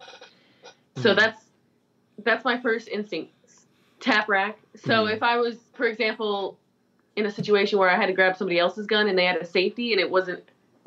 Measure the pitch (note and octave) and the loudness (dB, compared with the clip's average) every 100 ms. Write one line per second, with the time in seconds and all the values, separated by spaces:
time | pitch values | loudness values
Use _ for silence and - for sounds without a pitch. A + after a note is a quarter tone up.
0 | - - - _ _ _ - - _ - | -20 -20 -20 _ _ _ -20 -20 _ -2
1 | B2+ G3+ A3 - _ _ _ _ _ _ | 2 4 2 0 _ _ _ _ _ _
2 | _ - A3 A3 C4 A#3+ B3 A3+ - G3+ | _ -8 -2 -2 -2 -2 -2 -4 -4 -10
3 | G#3 E3 - _ _ - _ _ _ - | -8 -8 -10 _ _ -20 _ _ _ -10
4 | - G#3+ G#3+ G3 G3+ - _ - - A3+ | -2 0 0 0 -2 -6 _ -12 -2 0
5 | G#3+ G#3 A#3 A#3+ A#3 A3+ _ - A#3 A3 | 0 0 0 0 -2 -4 _ -4 -4 -2
6 | A3 A3 G#3+ G3 F#3+ - _ _ _ _ | -4 -2 -4 -4 -6 -10 _ _ _ _
7 | _ - G#3 G3+ G#3 G#3 G3+ G3+ F#3 F#3 | _ -4 -4 -4 2 2 4 4 4 4
8 | F#3+ F#3 F#3 F#3 F#3+ E3+ F3 G3+ G#3 G#3+ | 2 2 2 2 0 2 0 0 -2 0
9 | G#3 F#3 F3+ F3 E3+ G3 G3 G#3 A#3+ G3 | 2 2 2 0 -2 0 0 -2 -2 0
10 | E3+ F3+ F3+ F3+ - _ _ _ | 0 0 -2 -6 -14 _ _ _